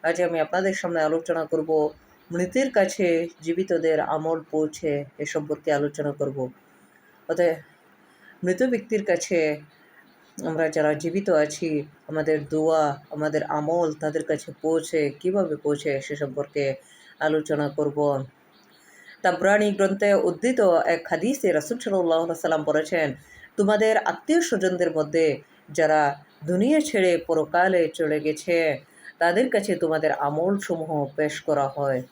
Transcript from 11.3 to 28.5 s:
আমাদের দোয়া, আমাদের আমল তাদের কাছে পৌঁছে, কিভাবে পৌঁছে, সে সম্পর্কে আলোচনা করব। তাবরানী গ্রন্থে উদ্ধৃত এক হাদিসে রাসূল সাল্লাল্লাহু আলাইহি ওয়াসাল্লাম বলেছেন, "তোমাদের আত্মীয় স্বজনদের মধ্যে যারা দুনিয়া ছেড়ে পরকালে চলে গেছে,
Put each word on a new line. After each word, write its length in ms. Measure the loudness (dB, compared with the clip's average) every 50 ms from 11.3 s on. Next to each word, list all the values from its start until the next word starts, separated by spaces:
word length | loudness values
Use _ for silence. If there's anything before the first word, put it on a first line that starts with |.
| 2 2 2 0 -2 -6 -4 -2 -2 -4 -4 -6 _ _ _
আমাদের 380 | -6 -6 -4 0 0 0 0 -2
দোয়া, 520 | -4 -2 0 2 2 2 2 2 0 -2 -6 -10 _
আমাদের 340 | -8 -4 -4 -2 -2 -2 -2
আমল 500 | -2 -4 -4 -2 -2 0 0 0 -2 -2
তাদের 300 | -4 -6 -4 -4 -4 -4
কাছে 280 | -4 -4 -6 -6 -14 -16 _
পৌঁছে, 480 | -2 0 0 0 -2 -2 -2 -2 -2 -2
কিভাবে 460 | -4 -4 -4 -2 0 0 -2 -2 -4
পৌঁছে, 460 | -4 -2 -2 -2 -2 -2 -4 -4 -4
সে 140 | -6 -8 -6
সম্পর্কে 600 | -6 -6 -6 -6 -8 -8 -6 _ -2 -2 -2 -4 -6 -12 _ -20 -20 -20 -20 -10 _
আলোচনা 500 | -2 0 0 0 0 0 -2 -2 -2 -2
করব। 280 | -2 -2 -2 -2 0 0 0 0 0 -2 -4 -8 _ _ _ _ _ _ _ _ -20 _ _ -20 -20 -20 -20 -20 -18 _
তাবরানী 500 | 0 0 0 2 4 4 4 4 4 2
গ্রন্থে 420 | 2 2 2 0 2 2 2 4 4
উদ্ধৃত 480 | 4 4 0 -2 0 -2 0 2 4 4 6 6 4 4
এক 220 | 2 0 -2 -2 -4
হাদিসে 420 | -4 -2 0 -2 -2 0 0 2
রাসূল 260 | 2 2 0 -2 -8 -6
সাল্লাল্লাহু 440 | -4 -2 0 0 2 2 2 2 2
আলাইহি 80 | -2
ওয়াসাল্লাম 320 | -4 -4 0 0 0 0 0
বলেছেন, 500 | 2 0 0 0 0 0 0 0 0 -2 -8 -14 -20 -20 -20 -20 -10 _
"তোমাদের 400 | 0 2 2 4 4 4 4 4
আত্মীয় 440 | 2 0 0 -4 -4 -2 2 2 2
স্বজনদের 500 | 2 2 -2 0 0 0 0 2 0 0
মধ্যে 460 | 0 -2 -2 0 2 2 2 2 2 -2 -8 _ _ _ _ -6
যারা 320 | 0 0 2 4 4 4 4 2 0 -4 -14 _ -20 _ -6
দুনিয়া 340 | -2 0 2 2 4 4 2
ছেড়ে 360 | 2 2 0 2 4 4 2
পরকালে 680 | 2 0 0 0 0 0 2 2 2 4 4 4 2 2
চলে 320 | 0 0 -2 0 0 0 0
গেছে, 380 | 0 -2 -4 -4 -2 0